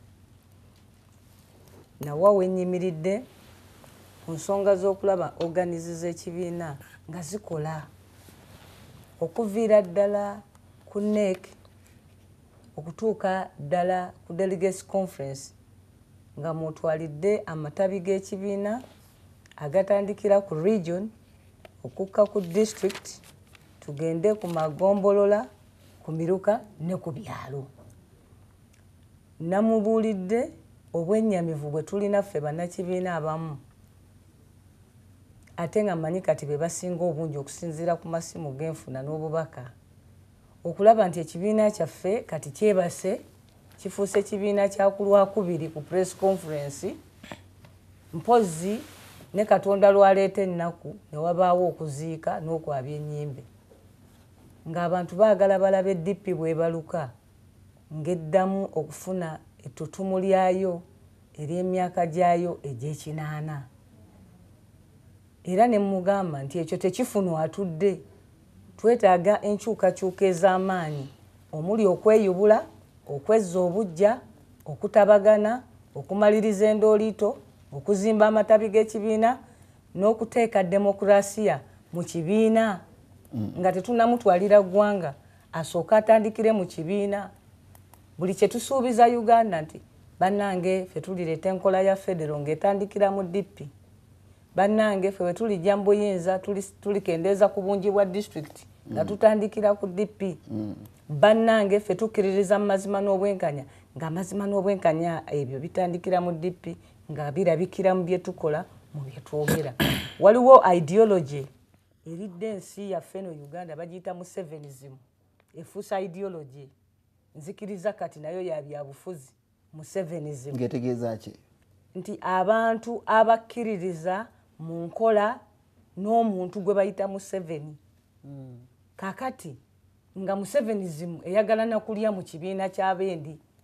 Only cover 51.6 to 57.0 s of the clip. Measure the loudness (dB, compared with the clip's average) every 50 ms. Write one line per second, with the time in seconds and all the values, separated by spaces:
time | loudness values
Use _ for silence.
51.6 | 2 0 -2 -4 -8 -8 -8 -8 -8 -8 -10 -6 -6 -6 -6 -4 -6 -6 -6 -6
52.6 | -6 -6 -6 -6 -6 -8 -10 -10 -10 -10 -8 -8 -8 -10 -10 -12 -16 -20 -20 -20
53.6 | _ _ -20 -20 -20 -20 _ _ -20 -20 _ -20 _ _ _ _ -20 -20 -20 -18
54.6 | -14 -10 -6 -4 -2 -2 -2 -2 -4 -4 0 4 4 6 6 6 6 4 4 4
55.6 | 4 4 4 2 2 0 -2 -2 -2 -4 -6 -4 -4 -4 -4 -2 -2 -2 0 0
56.6 | 0 -2 -2 -4 -8 -8 -8 -8